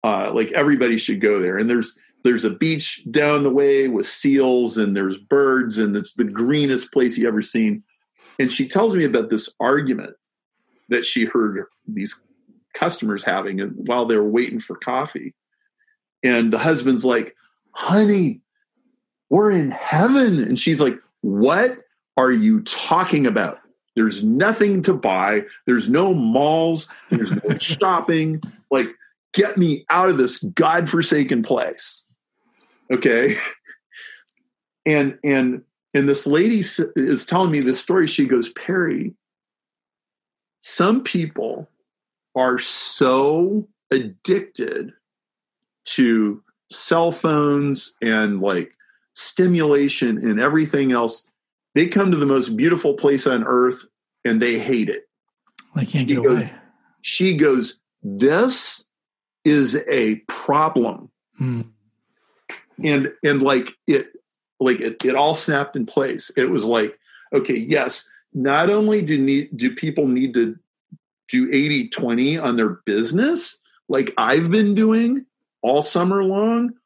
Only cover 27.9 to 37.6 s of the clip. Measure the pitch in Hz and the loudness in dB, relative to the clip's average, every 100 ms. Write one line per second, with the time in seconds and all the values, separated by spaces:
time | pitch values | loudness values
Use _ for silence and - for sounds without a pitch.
27.9 | 175 160 165 156 156 - - _ 135 117 | 0 0 0 0 -4 -8 -18 _ -2 -2
28.9 | - _ _ _ - 202 202 170 143 - | -8 _ _ _ 0 0 2 0 0 0
29.9 | 165 185 156 127 - 101 - 156 170 165 | 2 2 2 0 -2 -8 0 2 2 0
30.9 | 165 156 151 135 127 110 123 120 - - | 0 0 0 0 0 0 -2 -2 -6 -10
31.9 | - _ _ _ _ _ _ _ _ _ | -10 _ _ _ _ _ _ _ _ _
32.9 | 127 131 117 131 208 - - - - _ | 0 2 2 0 -2 -8 -12 -20 -20 _
33.9 | - - - _ _ _ _ _ _ - | -20 -20 -20 _ _ _ _ _ _ 0
34.9 | 151 139 - 147 135 127 123 - _ _ | 2 0 -2 0 0 0 -2 -10 _ _
35.9 | 139 139 139 - 151 208 220 185 - 160 | 0 2 0 2 2 2 2 -2 -4 -4
36.9 | - 135 131 - 175 185 151 | -2 0 0 0 0 2 2